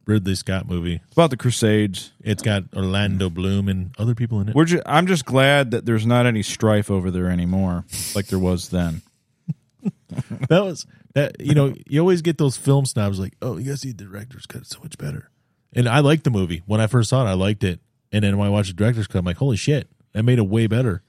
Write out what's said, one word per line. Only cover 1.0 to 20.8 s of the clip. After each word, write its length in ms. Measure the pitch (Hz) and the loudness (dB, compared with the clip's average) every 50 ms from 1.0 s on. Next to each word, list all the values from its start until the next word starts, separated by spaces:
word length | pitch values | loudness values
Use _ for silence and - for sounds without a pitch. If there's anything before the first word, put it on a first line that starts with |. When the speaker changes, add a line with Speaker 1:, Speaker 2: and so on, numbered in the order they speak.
| _ | _
Speaker 2:
It's 80 | _ _ | _ _
about 160 | - 170 160 | 4 4 4
the 80 | 131 | 2
Crusades. 720 | 113 - 127 113 - 117 107 107 107 104 104 92 - - - _ _ | 0 -2 -2 0 2 2 4 4 4 2 0 -2 -8 -14 -16 _ _
Speaker 1:
It's 200 | - 113 107 - | -4 -4 -4 -2
got 220 | - 113 104 98 90 - - | 0 -2 -2 -2 -4 -6 -6
Orlando 540 | - 95 92 95 101 104 101 98 95 98 92 | -4 -4 -2 0 0 0 0 0 -2 -2 -2
Bloom 400 | 82 90 90 95 98 101 98 98 | -4 -4 -2 -2 0 0 0 -2
and 240 | 95 92 92 90 - - | -2 -4 -6 -8 -6 -4
other 160 | 107 117 120 | -2 -2 0
people 240 | 113 120 117 113 104 | -2 -2 -4 -2 -2
in 80 | 98 107 | -2 0
it. 60 | 107 | 2
Speaker 2:
We're 100 | 139 165 | 2 2
ju-, 160 | 165 175 160 - | 4 2 -2 0
I'm 220 | - 135 156 180 | 2 2 2 2
just 180 | 185 190 156 127 | 2 0 0 0
glad 460 | - 123 131 135 135 143 143 139 117 | 0 2 2 4 4 4 2 2 0
that 140 | 110 113 - | -2 -4 0
there's 200 | 117 113 110 107 | 0 0 0 2
not 200 | 117 120 123 120 | 2 2 4 4
any 160 | 123 113 107 98 | 2 2 0 -4
strife 460 | - - - - 110 107 104 101 - | -4 -4 0 2 4 4 4 2 0
over 220 | 101 95 90 92 | -2 0 0 -2
there 180 | 90 90 90 90 | -2 -2 0 0
anymore, 560 | 90 87 87 87 92 95 95 92 87 87 87 _ - - - - - | 0 0 0 0 0 0 0 0 -2 -4 -6 _ -10 -10 -8 -6 -4
like 120 | 101 95 | -6 -4
there 120 | - 95 92 | -2 -2 0
was 300 | 92 90 92 85 - - | 0 0 0 -2 -4 -4
then. 320 | - 90 87 85 80 87 - | -2 -2 -2 -2 -4 -6 -12
<laughs> 40 | _ _ _ _ _ _ _ _ - - _ _ _ _ _ - 208 - _ _ _ - - - - - - 135 - | _ _ _ _ _ _ _ _ -10 -10 _ _ _ _ _ -8 -8 -8 _ _ _ -10 -10 -8 -8 -8 -8 0 2
Speaker 1:
That 140 | 156 180 208 | 2 2 2
was, 220 | 190 160 - - _ _ _ _ _ _ | 0 -6 -8 -14 _ _ _ _ _ _
that, 280 | 135 147 - - - | -2 -2 -2 -4 -8
you 120 | - 143 147 | 0 2 4
know, 180 | 151 139 139 - - - | 4 4 2 -2 -6 -8
you 120 | - 139 147 | -2 0 2
always 220 | 170 185 185 170 | 4 4 2 2
get 160 | 156 170 160 | 2 -2 0
those 180 | - 156 139 117 | 2 0 0 0
film 280 | - - 139 139 139 139 | 0 2 2 4 4 2
snobs 340 | 127 - 113 104 101 98 92 | 0 -2 -2 -2 0 -2 -2
like, 140 | 95 92 _ _ | -6 -8 _ _
"Oh, 160 | - 127 107 | -8 -8 -6
you 80 | 80 117 | -6 -8
gotta 120 | 135 143 | -8 -8
see 140 | 139 - 135 | -8 -10 -10
the 140 | 120 90 98 | -12 -12 -16
director's 400 | 95 92 104 110 127 131 - - | -14 -14 -14 -14 -14 -18 -20 -20
cut. 160 | - - 135 | -16 -16 -16
It's 80 | - - | -16 -16
so 100 | - - | -18 -16
much 160 | - 151 - | -16 -18 -16
better." 320 | _ 147 143 139 - - _ _ _ _ _ _ _ _ _ _ | _ -10 -10 -10 -10 -14 _ _ _ _ _ _ _ _ _ _
And 160 | 110 123 123 | 0 2 4
I 100 | 113 147 | 4 4
liked 240 | 147 135 156 156 - | 4 4 4 2 2
the 60 | - | 0
movie. 320 | 120 101 95 80 85 80 87 | 0 0 0 0 -2 -8 -4
When 140 | - 104 107 | -2 0 0
I 80 | 110 | 0
first 220 | 107 - 123 113 - | 2 2 2 2 2
saw 160 | - 131 131 | 2 0 2
it, 40 | 104 | 0
I 40 | 92 | 0
liked 300 | 92 95 101 110 101 - | 0 0 0 0 0 -2
it. 160 | 95 87 - _ _ _ _ _ _ | -4 -4 -4 _ _ _ _ _ _
And 120 | - 104 104 | -2 0 2
then 140 | 101 98 | 2 2
when 100 | 101 101 | 2 0
I 40 | 101 | 2
watched 180 | 101 104 101 92 | 2 0 0 -2
the 60 | 92 | -2
director's 320 | 85 104 117 123 113 101 | 0 0 0 2 0 -4
cut, 120 | - - 98 | -2 -2 -2
I'm 60 | 87 | -2
like, 120 | 90 87 | -2 -2
"Holy 200 | - 131 139 117 | -2 0 0 0
shit, 320 | 92 - - 151 139 85 _ _ _ _ _ _ | 0 0 0 0 0 -2 _ _ _ _ _ _
that 100 | 107 110 | 0 2
made 140 | 123 127 120 | 4 4 4
it 80 | 107 | 2
way 200 | 95 101 113 113 | 2 2 0 2
better." 340 | 107 104 120 | 2 0 0